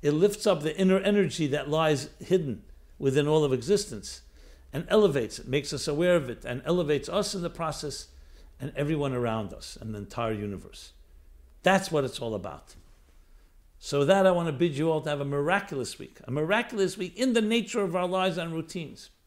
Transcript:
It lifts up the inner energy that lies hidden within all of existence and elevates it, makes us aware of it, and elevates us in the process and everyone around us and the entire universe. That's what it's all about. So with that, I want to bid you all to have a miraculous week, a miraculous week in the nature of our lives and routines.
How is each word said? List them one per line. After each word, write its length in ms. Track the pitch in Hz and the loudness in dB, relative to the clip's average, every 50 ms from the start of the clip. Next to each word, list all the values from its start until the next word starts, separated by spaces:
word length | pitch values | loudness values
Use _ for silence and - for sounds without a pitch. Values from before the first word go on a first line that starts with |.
| - | 2
It 80 | 147 | 2
lifts 340 | 147 151 175 202 202 - - | 2 4 4 2 2 2 2
up 160 | 220 185 156 | 2 2 2
the 160 | 147 160 156 - | 0 -4 -2 2
inner 220 | 190 185 185 190 | 4 4 4 4
energy 480 | 190 190 208 208 196 160 - - 160 143 | 4 2 2 4 2 2 0 -2 -2 0
that 220 | 127 147 - 147 | 0 -2 -2 0
lies 400 | 147 156 160 156 151 135 131 - - - | 0 2 4 4 2 2 -2 -8 -12 -16
hidden 440 | 180 - 175 190 165 139 113 87 - - - - - - - - | -4 2 2 2 2 0 -6 -6 -8 -18 -20 -20 -20 -20 -14 -2
within 280 | 147 139 127 147 147 147 | 0 2 2 4 4 4
all 160 | 151 156 151 | 4 4 4
of 100 | 143 131 | 4 2
existence 680 | 123 117 135 202 196 - - 127 104 95 - - - - - - - - - - - - - | 0 0 2 0 0 0 -2 -8 -12 -12 -12 -14 -14 -18 -20 -20 -20 -20 -20 -20 -20 -20 -10
and 140 | - 107 - - | -8 -8 -4 2
elevates 500 | - 214 214 196 143 139 117 104 - - | 4 6 6 6 4 2 0 -2 -6 -10
it, 80 | - - | -8 -2
makes 260 | 127 147 139 - - | -2 -2 -2 -2 -6
us 140 | 135 - - | -6 -4 -4
aware 280 | 147 147 170 180 180 | -2 2 4 4 4
of 140 | 175 143 120 | 4 2 0
it, 160 | 117 - - | -8 -8 -8
and 160 | 120 123 - - | -8 -8 -6 -2
elevates 440 | 135 170 180 175 143 151 139 - - | 0 0 0 2 2 0 -2 -2 -2
us 240 | 170 196 202 - - | -2 -2 -2 -2 -4
in 80 | 196 | -6
the 80 | 170 170 | -6 -6
process 600 | - - 170 160 143 - - 147 131 - - - - - - - - - - - - - | -6 -6 -6 -6 -6 -6 -8 -8 -8 -10 -14 -16 -20 -20 -20 -20 -20 -20 -20 -20 -16 -12
and 120 | 127 - - | -12 -10 -6
everyone 380 | - 147 147 160 151 143 139 131 | -4 -2 -2 0 -2 0 -2 -2
around 400 | 123 123 117 110 113 107 92 82 | 0 0 0 0 -2 -4 -6 -10
us 240 | - - - - - | -12 -14 -16 -16 -12
and 160 | - 110 107 | -10 -10 -8
the 40 | 104 | -8
entire 340 | 104 98 - - 117 113 110 | -10 -10 -6 -4 -2 -2 -2
universe. 580 | 104 104 104 101 90 - - - - - - - - - _ - - - - - - - - - - - | -2 -4 -4 -6 -8 -10 -14 -18 -20 -20 -20 -20 -20 -20 _ -20 -20 -20 -20 -20 -20 -20 -20 -20 0 2
That's 280 | 180 190 190 190 - | 4 4 4 2 0
what 120 | 165 151 135 | 0 0 0
it's 160 | 127 - - | 0 -4 -6
all 160 | 127 117 110 | -6 -4 -6
about. 400 | 101 87 98 69 71 - - - - - - - _ - _ - - - _ - - - _ _ - _ _ _ - | -6 -6 -8 -12 -12 -16 -20 -20 -20 -20 -20 -20 _ -20 _ -20 -20 -20 _ -20 -20 -20 _ _ -20 _ _ _ -18
So 200 | - - - 143 | -10 -2 0 2
with 100 | 143 139 | 6 6
that, 160 | 190 196 190 | 6 6 8
I 60 | 190 | 6
want 160 | 180 175 170 165 | 6 4 2 0
to 60 | 151 | 0
bid 240 | 123 170 175 147 135 | 2 0 0 2 0
you 140 | 156 160 | 0 2
all 100 | 160 156 | 2 0
to 80 | 151 151 | 0 -2
have 120 | 147 143 | -4 -2
a 40 | 143 | -2
miraculous 720 | 139 139 143 143 151 180 202 - - 165 139 120 - - - | -2 -2 0 2 2 2 0 0 -4 -6 -6 -6 -6 -8 -12
week, 200 | - - - - - | -14 -18 -18 -20 -10
a 60 | - | -6
miraculous 680 | 123 147 156 160 202 220 233 233 - 214 196 180 - - | -2 -2 0 2 0 0 0 -2 -2 0 0 0 0 -4
week 180 | 185 180 - | -8 -8 -4
in 180 | - 247 262 240 | -2 0 2 2
the 80 | 233 | 2
nature 400 | 220 214 226 233 208 - - 240 | 2 4 2 0 0 0 -2 -2
of 140 | 202 185 165 | -2 0 0
our 120 | 185 180 180 | -2 -2 0
lives 300 | 180 185 185 190 170 170 | 0 0 0 0 0 -2
and 140 | 170 170 | -4 -4
routines. 600 | 165 165 160 165 - 185 165 135 - - - - - _ _ | -4 -6 -6 -6 -8 -10 -10 -10 -12 -16 -20 -20 -20 _ _